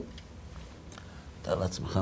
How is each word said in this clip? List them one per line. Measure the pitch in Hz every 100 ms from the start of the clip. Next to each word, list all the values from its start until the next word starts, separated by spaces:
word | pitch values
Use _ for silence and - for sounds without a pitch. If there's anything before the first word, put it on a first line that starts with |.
| - - - - - - - - - - - - - -
אתה | - 95
לעצמך | 92 - - 95